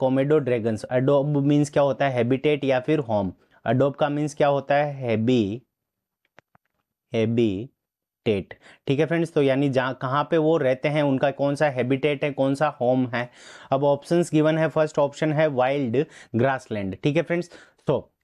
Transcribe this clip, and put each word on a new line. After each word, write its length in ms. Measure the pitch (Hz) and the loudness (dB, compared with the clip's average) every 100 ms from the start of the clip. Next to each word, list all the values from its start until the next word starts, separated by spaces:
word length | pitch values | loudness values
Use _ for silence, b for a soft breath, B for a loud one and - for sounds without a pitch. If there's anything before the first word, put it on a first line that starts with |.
Komodo 360 | 131 131 139 156 | 0 2 2 0
dragons? 460 | 123 123 113 110 - 127 | 0 -2 -2 -4 -2 -2
Adobe 460 | 131 143 143 147 139 | 2 2 2 0 2
means 240 | 147 147 | 2 2
क्या 140 | 156 | 0
होता 220 | 139 - 139 | 0 0 -2
है, 60 | |
हैबिटेट 520 | 123 120 131 151 147 | 0 0 0 0 0
या 160 | 135 127 | 0 0
फिर 200 | 127 156 | 0 -2
होम। 340 | 117 107 95 - b b 110 | 0 -2 -2 -6 b b -2
Adobe 260 | 127 139 139 | 0 0 0
का 100 | 147 | -2
मीन्स 240 | 143 151 | -2 -4
क्या 140 | - 147 | 0 2
होता 280 | 139 131 143 | 2 0 0
है, 180 | 147 139 | 0 -4
हैबी-, 640 | 123 110 113 127 98 113 - _ _ _ _ _ _ _ _ _ _ _ _ _ _ | -2 0 2 2 0 -4 -12 _ _ _ _ _ _ _ _ _ _ _ _ _ _
हैबिटेट। 1400 | 113 110 117 117 95 123 _ _ _ _ _ - 101 87 - B B - | -2 0 2 0 0 -8 _ _ _ _ _ -4 -2 -4 -14 B B -4
ठीक 120 | 135 | -2
है 60 | 151 | 0
फ्रेंड्स, 280 | 170 165 | -2 -2
तो 80 | - | 0
यानी 280 | 139 131 143 | 2 2 0
जहाँ, 300 | 131 127 131 | 0 -2 -4
कहाँ 220 | 131 139 147 | -4 -2 0
पे 60 | 165 | 0
वो 200 | 156 165 | 2 2
रहते 320 | 135 131 151 | 0 0 -2
हैं, 140 | 151 | 0
उनका 280 | 143 131 143 | 0 0 0
कौन 240 | 135 143 143 | 0 -2 0
सा 140 | 151 | -2
हैबिटेट 540 | 127 120 135 147 143 | 0 -2 0 -2 -2
है, 80 | 151 | -4
कौन 240 | 135 135 139 | -2 -2 0
सा 120 | 151 | -2
होम 400 | 139 123 127 127 117 | -2 0 0 0 -4
है। 140 | 123 B B B B | -8 B B B B
अब 120 | 135 | 0
ऑप्शंस 480 | 143 143 - 175 175 | 2 0 0 0 2
गिवन 240 | 156 151 160 | 2 2 2
है, 100 | 160 | 0
फर्स्ट 320 | 156 156 - | 0 0 0
ऑप्शन 340 | 143 - 156 | 0 0 -2
है 140 | 147 160 | 2 0
वाइल्ड 580 | 131 127 143 131 117 156 B B 113 | 2 0 0 0 0 -2 B B 0
ग्रासलैंड। 600 | 127 131 - 107 98 95 | 0 0 -4 -6 -6 -4
ठीक 120 | 151 147 | -2 0
है 60 | |
फ्रेंड्स, 300 | 156 170 170 B B B - | 0 -2 -6 B B B -2
तो 260 | 123 - _ | -2 -2 _